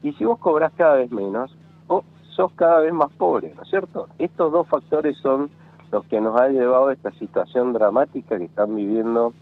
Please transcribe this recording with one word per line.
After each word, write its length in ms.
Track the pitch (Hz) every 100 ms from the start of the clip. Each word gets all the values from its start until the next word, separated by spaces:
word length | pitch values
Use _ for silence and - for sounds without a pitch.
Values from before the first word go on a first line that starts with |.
y 100 | 147
si 120 | 147 226
vos 120 | 233
cobrás 340 | 180 156 156
cada 220 | 160 165 139
vez 160 | 123
menos, 440 | 117 98 107 131 - - - -
vos 160 | 185 - - -
sos 220 | - 185
cada 280 | - 170 165
vez 120 | 160
más 160 | 170 147
pobre, 420 | - 180 110 156 -
¿no 80 |
es 60 | -
cierto? 400 | 196 185 - - -
Estos 320 | 170 - 160
dos 160 | 165 165
factores 500 | 147 - 151 151 -
son 320 | 143 135 143 - - - -
los 120 | 104 -
que 140 | 110
nos 200 | 110 113
han 140 | 131
llevado 340 | 135 123 127 135
a 40 |
esta 180 | 131 104
situación 600 | - 107 - 87 127 123
dramática 680 | 113 107 113 151 - 160 101
que 60 | 87
están 300 | - 104 107
viviendo 580 | 101 113 113 117 117 117